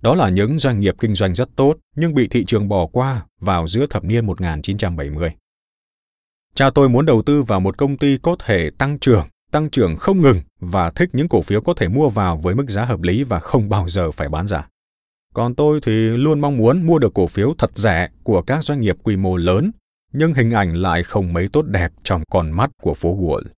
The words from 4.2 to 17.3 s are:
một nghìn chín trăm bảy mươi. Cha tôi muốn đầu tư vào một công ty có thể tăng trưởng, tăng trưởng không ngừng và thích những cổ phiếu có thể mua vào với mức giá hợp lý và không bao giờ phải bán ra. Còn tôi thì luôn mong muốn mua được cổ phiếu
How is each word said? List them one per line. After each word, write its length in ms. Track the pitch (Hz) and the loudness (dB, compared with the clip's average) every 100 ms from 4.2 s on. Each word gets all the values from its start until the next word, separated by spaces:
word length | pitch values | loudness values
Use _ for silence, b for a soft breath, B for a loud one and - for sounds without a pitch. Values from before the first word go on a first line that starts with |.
| 110 | 0
một 140 | 90 | -2
nghìn 220 | 90 76 | -4 -4
chín 160 | 76 98 | -6 -4
trăm 180 | 98 85 | -4 -4
bảy 140 | 71 | -6
mươi. 200 | 73 85 - _ _ _ _ _ _ _ _ _ _ _ | -4 -4 -6 _ _ _ _ _ _ _ _ _ _ _
Cha 160 | - 135 | 0 2
tôi 180 | 147 135 | 4 4
muốn 180 | 123 160 | 4 4
đầu 160 | 117 | 2
tư 200 | 104 147 | 2 0
vào 180 | 123 101 | 2 0
một 180 | 95 95 | 0 0
công 180 | 139 139 | -2 0
ty 220 | 143 135 | 0 0
có 140 | - 180 | 0 -4
thể 320 | - 98 80 - | 0 0 0 -4
tăng 200 | 135 143 | -4 -2
trưởng, 300 | - 110 76 _ _ | 4 4 2 _ _
tăng 200 | 151 156 | -2 -2
trưởng 260 | - 95 78 | 0 0 0
không 260 | - 196 | 0 4
ngừng 180 | 151 98 - _ | 4 4 -2 _
và 300 | 90 95 85 | -4 -2 -2
thích 180 | - 180 | 0 -2
những 160 | 120 165 | 0 0
cổ 140 | 107 | 0
phiếu 180 | 82 101 | 0 -2
có 140 | 139 | -2
thể 140 | 175 95 | -2 0
mua 200 | 117 151 | 2 0
vào 280 | 104 95 82 | 2 -2 0
với 180 | 85 | -2
mức 160 | 104 139 | -2 -2
giá 140 | 101 | -4
hợp 180 | 120 101 | -2 -2
lý 220 | 87 101 | 0 -2
và 160 | 135 90 | -2 -4
không 280 | - 135 101 | -2 -2 0
bao 200 | 101 87 | -2 -2
giờ 220 | 90 82 | -2 -4
phải 160 | 73 73 | -4 -6
bán 180 | 78 98 | -4 -4
ra. 220 | 90 67 _ _ _ _ _ _ | -6 -8 _ _ _ _ _ _
Còn 200 | - 120 | -4 -4
tôi 260 | 123 147 151 | 0 2 2
thì 100 | 131 | 0
luôn 480 | 110 110 117 143 151 | 0 0 2 2 2
mong 160 | 147 139 | 0 2
muốn 300 | 110 160 165 | 2 2 2
mua 120 | 165 | 2
được 160 | 220 | 2
cổ 120 | - | 2
phiếu 280 | 87 | 0